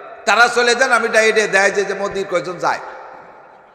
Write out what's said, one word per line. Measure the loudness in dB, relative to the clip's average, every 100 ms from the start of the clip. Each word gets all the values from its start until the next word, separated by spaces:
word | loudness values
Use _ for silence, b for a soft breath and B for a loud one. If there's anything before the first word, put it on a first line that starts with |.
| -18 -6 0
তারা | 4 4
চলে | 4 2 2
যান, | 2
আমি | 0 2
ডাইরে | 2 2 2 2
দেয় | 2 2
যে, | 0 -4
যে |
মোদির | -4 -6 -6 -4
কয়জন | -4 -6 -4
যায়। | -4 -4 -8 -18 -20 -20 -20 -20 -20 -20 -20